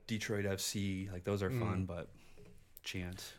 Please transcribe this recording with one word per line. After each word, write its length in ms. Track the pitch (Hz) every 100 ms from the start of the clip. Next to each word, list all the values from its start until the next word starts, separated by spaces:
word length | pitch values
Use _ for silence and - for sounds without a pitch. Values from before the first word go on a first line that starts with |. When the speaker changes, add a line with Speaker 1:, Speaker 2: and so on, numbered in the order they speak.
| -
Speaker 1:
Detroit 380 | 110 - 104 101
F 160 | 95
C, 480 | - 104 98 95 98
like, 140 | 90 98
those 180 | 101
are 60 | 95
fun, 340 | 127 92 92
Speaker 2:
Mm. 40 | 90
Speaker 1:
but 200 | 87 - - - - - - - -
chance. 500 | - 98 90 92 -